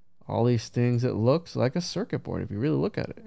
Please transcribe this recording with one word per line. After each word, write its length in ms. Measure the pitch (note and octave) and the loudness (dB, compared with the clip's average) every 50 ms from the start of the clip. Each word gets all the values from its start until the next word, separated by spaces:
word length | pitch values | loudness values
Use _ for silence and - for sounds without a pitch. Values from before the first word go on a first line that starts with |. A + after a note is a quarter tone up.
| - - - - - - | -20 -20 -20 -18 -10 -4
all 160 | G2+ G#2 A#2 | 0 2 4
these 240 | B2 B2 A2+ - - | 4 4 2 0 -2
things. 360 | - B2 A#2+ A#2+ B2 A#2+ B2 | 0 2 2 4 4 4 2
It 80 | B2 - | 2 0
looks 420 | G2+ A2 B2 C#3 E3+ F3 - - | 2 4 4 4 2 0 -4 -2
like 200 | A#2+ A#2 C3 - | 0 0 0 0
a 40 | F3 | -2
circuit 400 | F3 - - E3+ A#3 - D#3 B2+ | -4 -4 -4 -6 -4 -4 -4 -6
board 220 | - F2 F2 F2+ F2+ | -6 -4 -6 -6 -6
if 80 | - | -6
you 80 | G2+ G2+ | -4 -2
really 180 | B2 D#3 D3 | -2 0 0
look 200 | C#3 D3+ G#3+ - - | 0 0 -2 -2 -4
at 120 | - - | -6 -6
it. 80 | - - - | -8 -10 -4